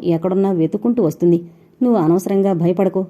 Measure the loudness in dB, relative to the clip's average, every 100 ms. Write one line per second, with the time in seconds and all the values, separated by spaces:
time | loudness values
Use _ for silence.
0 | -2 -2 -2 0 0 0 -2 -2 -2 0
1 | -2 0 2 2 -2 -16 -20 _ 0 2
2 | 2 0 0 0 0 0 0 0 0 -2
3 | -4